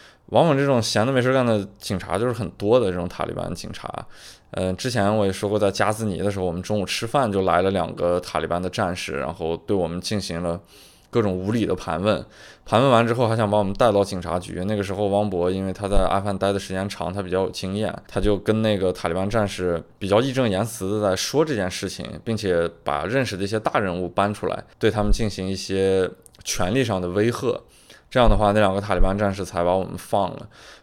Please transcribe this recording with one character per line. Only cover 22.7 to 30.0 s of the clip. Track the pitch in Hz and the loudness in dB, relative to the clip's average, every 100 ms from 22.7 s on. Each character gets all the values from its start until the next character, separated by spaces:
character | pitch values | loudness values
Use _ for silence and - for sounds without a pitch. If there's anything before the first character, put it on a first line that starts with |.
| - - | -4 -4
把 | 73 | -4
认 | 85 135 120 | -2 -2 -2
识 | 92 | -4
的 | |
一 | 98 | -4
些 | 107 | -2
大 | - 139 | 0 0
人 | 98 | 0
物 | 87 90 | -2 -2
搬 | 95 101 | 0 0
出 | 104 - | 0 -4
来， | - - - | -6 -10 -2
对 | 110 | 0
他 | 107 | 2
们 | 104 | 4
进 | - 110 | 4 2
行 | 95 95 | -4 -4
一 | |
些 | 95 - 95 95 95 90 - - - - | -4 -2 0 2 2 0 -4 -20 -14 -6
权 | - 90 | -2 0
力 | 127 117 | 2 0
上 | 95 | 0
的 | 90 | 0
威 | 92 117 | 2 2
吓。 | 117 127 - - _ - - _ | 0 -2 -4 -8 _ -20 -20 _
这 | 127 | 4
样 | 117 | 6
的 | 98 | 6
话， | 104 | 6
那 | 104 | 6
两 | 101 | 4
个 | 98 | 2
塔 | 101 90 | 0 4
利 | |
班 | 90 98 | 4 4
战 | 104 | 0
士 | 98 | 0
才 | 90 87 87 | -4 0 2
把 | 92 | 2
我 | |
们 | 87 | 0
放 | 87 | -8